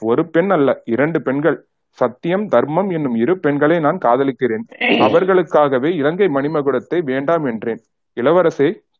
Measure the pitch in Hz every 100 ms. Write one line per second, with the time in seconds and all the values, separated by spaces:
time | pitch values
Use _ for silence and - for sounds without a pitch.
0 | 110 123 165 165 196 175 135 117 - 113
1 | 147 165 139 139 156 139 _ _ _ -
2 | 123 113 170 185 208 120 123 160 202 165
3 | 143 113 123 185 147 143 147 175 147 180
4 | 120 123 139 127 123 110 117 - 240 -
5 | - 165 185 185 175 156 147 131 143 180
6 | 139 180 196 139 143 160 139 127 - 170
7 | 151 131 143 170 143 110 117 113 _ _
8 | _ - 123 175 165 - 139 - _ _